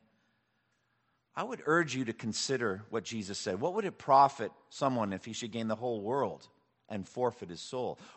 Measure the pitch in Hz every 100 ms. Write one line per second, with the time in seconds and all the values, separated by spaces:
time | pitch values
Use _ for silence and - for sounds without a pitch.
0 | _ _ _ _ _ _ _ _ _ _
1 | _ _ _ - 214 240 - 165 160 127
2 | 117 107 113 107 - 131 117 95 107 113
3 | - 117 95 101 107 92 160 202 196 -
4 | - 139 139 - 104 - _ - 139 123
5 | 104 110 - 107 117 113 113 110 123 110
6 | 101 139 110 71 - _ _ _ - 104
7 | 87 - 123 - 95 82 - 127 110 -
8 | -